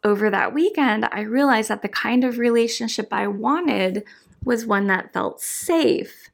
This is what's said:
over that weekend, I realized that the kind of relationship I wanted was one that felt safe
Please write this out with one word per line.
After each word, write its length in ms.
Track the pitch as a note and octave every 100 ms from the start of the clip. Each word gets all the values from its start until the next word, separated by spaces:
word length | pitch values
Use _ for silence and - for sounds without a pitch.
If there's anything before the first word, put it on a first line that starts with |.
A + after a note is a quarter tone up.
over 260 | G#3 G3+ G#3+
that 240 | G3 -
weekend, 540 | C#4 F4+ G#4 C4 G#3+ -
I 100 | -
realized 480 | G#3+ B3 C#4+ A3 A3
that 120 | G#3
the 80 | G3+
kind 340 | - - B3
of 140 | B3+ A#3+
relationship 680 | A#3 A#3 A#3 - A3+ - G#3
I 160 | G3+ G3+
wanted 760 | G3+ A#3 D#4 E4 G#3 F#3 G3 - - _ _
was 220 | B3+ A#3 A3+
one 220 | G3+ G3+
that 260 | F#3+ -
felt 280 | F#3 - -
safe 880 | - - - E4 C4 - - - -